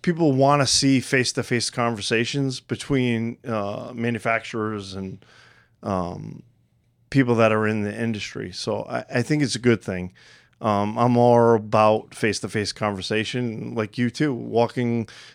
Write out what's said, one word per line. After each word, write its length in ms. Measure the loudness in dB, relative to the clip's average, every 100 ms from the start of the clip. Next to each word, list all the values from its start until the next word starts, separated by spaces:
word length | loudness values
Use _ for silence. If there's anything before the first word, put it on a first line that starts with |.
People 320 | -2 2 2
wanna 340 | 4 4 4 4
see 320 | 2 4 2
face-to-face 720 | 2 0 0 -2 -2 -2 -2
conversations 880 | -2 -2 -2 -2 0 0 -2 -4 -6
between, 800 | _ -8 -2 0 0 0 -2 -8 -6
uh, 460 | -6 -4 -8 -10
manufacturers 1000 | -6 -4 -2 -2 -2 -2 -4 -4 -4 -10
and, 300 | -10 -10 -12 _ -20 -20 _ _ _
um, 580 | -4 -4 -4 -8 -12 -16 -20 _ _ _ _ _ _
people 260 | 0 2 4
that 160 | 4
are 160 | 4 0
in 140 | -2
the 120 | -4
industry. 560 | -4 -6 -6 -8 -10 -10
So 340 | -8 -6 -6 -4
I, 160 | -8 -4 -4
I 40 |
think 200 | 0 0
it's 120 | 0
a 60 | 0
good 220 | 2 2
thing. 300 | 0 -6 -8 _ -20 -20 _ _
Um, 360 | -2 0 0 2
I'm 140 | 2
more 420 | 6 6 6 6
about 600 | 4 2 4 6 4 -2
face-to-face 580 | -2 -2 -2 -4 -4 -4
conversation, 1000 | -4 -4 -4 -4 -4 -2 -4 -4 -6 -8
like 240 | -6 -6 -2
you 120 | -4
too, 220 | 0 -2
walking 760 | -2 -2 2 2 0 -2 -2 -4 -12 -20